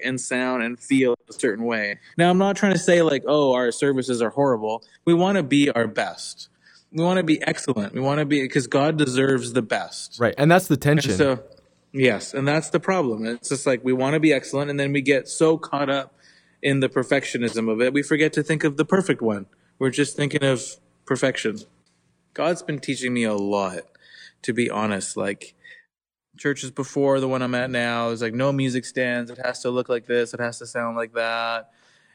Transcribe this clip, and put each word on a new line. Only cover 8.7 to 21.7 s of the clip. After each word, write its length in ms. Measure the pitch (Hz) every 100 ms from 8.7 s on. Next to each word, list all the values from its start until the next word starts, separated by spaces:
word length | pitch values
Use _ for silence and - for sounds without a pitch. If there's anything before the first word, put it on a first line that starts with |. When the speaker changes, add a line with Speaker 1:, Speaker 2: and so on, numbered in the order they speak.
| 139 151 156
Speaker 1:
deserves 560 | 139 127 135 131 120
the 100 | 123
best. 560 | 107 110 85 - - -
Speaker 2:
Right, 160 | 113 -
and 140 | 151
that's 160 | 180 185
the 80 |
Speaker 1:
And 80 | 143
Speaker 2:
tension. 340 | 147 151 135 -
Speaker 1:
so, 260 | 139 127 - - _ _ _
yes, 420 | 135 127 98 -
and 140 | 139 139
that's 220 | 156 156
the 100 | 170
problem. 460 | - 190 135 110 113
It's 220 | 120 -
just 160 | 135
like, 200 | 143 123
we 80 | 127
wanna 260 | 127 131 156
be 140 | 156
excellent, 360 | 135 - 139 143
and 100 | 143
then 140 | 139
we 100 | 143
get 260 | 135 135 -
so 300 | - 160 160
caught 300 | - 143 139
up 260 | 139 135 _ _ _ _ _
in 180 | 139 139
the 80 | 131
perfectionism 840 | 135 127 139 - 123 117 113 110
of 100 | 110
it, 120 | 127
we 100 | 143
forget 300 | 139 151 156
to 100 | 151
think 220 | 147 156
of 120 | 156 143
the 80 |
perfect 380 | 156 190 180 123
one. 240 | 110 101 101 _ _ -
We're 120 | 131
just 260 | 139 135 -
thinking 260 | 143 147
of 340 | 139 123 - - _ _
perfection. 560 | - 131 135 - 110 107 -